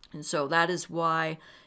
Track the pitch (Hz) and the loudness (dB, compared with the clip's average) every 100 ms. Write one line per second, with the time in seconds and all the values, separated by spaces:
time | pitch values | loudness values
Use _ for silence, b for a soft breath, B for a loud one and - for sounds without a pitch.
0 | - 151 151 160 139 165 170 175 - 165 | -18 -10 -4 -2 2 2 2 0 -4 -2
1 | 165 160 160 160 B B | 0 2 0 -4 B B